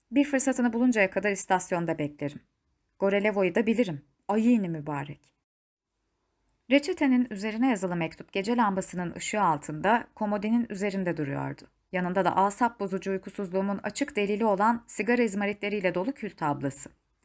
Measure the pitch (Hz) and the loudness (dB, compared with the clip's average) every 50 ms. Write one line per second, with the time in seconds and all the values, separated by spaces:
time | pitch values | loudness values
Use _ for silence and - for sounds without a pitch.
0 | _ - 226 277 285 285 285 262 254 269 254 254 240 247 220 233 247 254 233 214 | _ -2 2 2 2 2 2 0 2 0 2 2 2 2 2 2 4 4 4 4
1 | 196 185 - 196 196 208 196 190 - - 202 180 - - 185 175 170 165 165 143 | 4 2 2 0 0 0 0 0 0 2 2 0 0 0 -2 -2 0 0 -2 -2
2 | 151 143 147 - 147 143 143 - _ _ _ _ _ _ _ _ _ _ _ - | -2 -6 -6 -6 -8 -8 -8 -10 _ _ _ _ _ _ _ _ _ _ _ -2
3 | 196 196 196 202 196 214 208 202 190 180 170 214 226 220 226 202 247 190 160 139 | 0 2 2 2 2 2 2 2 2 2 2 2 2 2 2 2 2 0 -2 -6
4 | - _ _ _ _ - 202 220 220 233 247 226 196 175 165 156 147 151 147 143 | -10 _ _ _ _ -2 0 2 4 4 4 4 2 0 -4 -6 -6 -6 -6 -6
5 | 143 147 143 - _ _ _ _ _ _ _ _ _ _ _ _ _ _ _ _ | -6 -8 -12 -16 _ _ _ _ _ _ _ _ _ _ _ _ _ _ _ _
6 | _ _ _ _ _ _ _ _ _ _ _ _ _ - 247 285 285 392 370 - | _ _ _ _ _ _ _ _ _ _ _ _ _ 4 4 4 4 2 -2 0
7 | 311 269 254 247 247 247 220 190 196 220 214 226 247 269 240 190 185 185 175 170 | 2 4 4 4 2 0 -2 -6 -6 -4 -2 0 2 2 2 2 0 -2 -2 -2
8 | 160 170 - - - _ - 196 190 202 247 240 233 208 190 185 185 - - 180 | -2 -4 -4 -8 -14 _ -4 -4 -2 0 2 2 2 2 2 0 -2 -2 -4 -4
9 | 180 170 165 175 - - - 214 202 175 156 143 - - 151 156 156 190 226 247 | -6 -6 -6 -8 -6 -4 -2 2 2 2 2 0 -2 -6 -6 -2 0 2 2 2
10 | - - _ - 220 208 208 208 196 214 226 240 233 - - 190 196 208 190 190 | 0 -4 _ -6 -4 -2 -2 -2 -2 0 0 0 0 -2 -4 -4 -4 -2 -2 -2
11 | 185 175 160 151 151 139 143 139 139 135 139 - - - _ _ _ _ - 180 | -2 -2 -2 -2 -4 -4 -4 -4 -4 -6 -8 -10 -14 -20 _ _ _ _ -4 -4
12 | 180 175 180 196 185 175 - - 190 202 202 - 254 233 - - 202 190 185 190 | -2 -2 0 0 0 2 2 2 2 2 2 2 0 0 0 -2 -6 -6 -6 -6
13 | 185 196 196 190 - - - - 202 180 175 190 190 202 202 196 - - - - | -4 -4 -6 -6 -6 -8 -10 -8 -8 -4 -2 -2 -2 -2 -2 -4 -6 -6 -4 -4
14 | 285 285 - 311 302 196 214 202 226 220 202 185 202 226 233 233 - - - - | -4 -4 -2 -2 0 0 0 2 2 2 4 4 4 4 2 0 -2 -6 -6 -4
15 | - 190 240 247 240 220 190 202 202 202 208 208 - 208 202 214 190 185 170 180 | 0 2 2 2 2 0 0 -2 -2 -2 -4 -4 -4 -4 -2 0 0 0 0 0
16 | 185 233 277 - - 202 - - 165 147 143 139 135 139 131 - - - _ _ | -2 -2 -4 -6 -8 -10 -8 -4 -2 -2 -2 0 -2 -4 -4 -4 -6 -8 _ _
17 | _ _ _ _ | _ _ _ _